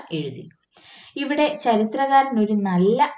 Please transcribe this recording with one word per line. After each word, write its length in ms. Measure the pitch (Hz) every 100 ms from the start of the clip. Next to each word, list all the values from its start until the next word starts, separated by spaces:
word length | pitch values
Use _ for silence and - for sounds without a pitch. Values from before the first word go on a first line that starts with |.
| -
എഴുതി. 360 | 160 143 127 - - _ _ - - - -
ഇവിടെ 420 | 277 302 302 -
ചരിത്രകാരൻ 800 | 247 220 220 262 269 269 269 233
ഒരു 120 | 208
നല്ല 640 | 214 196 180 185 240 294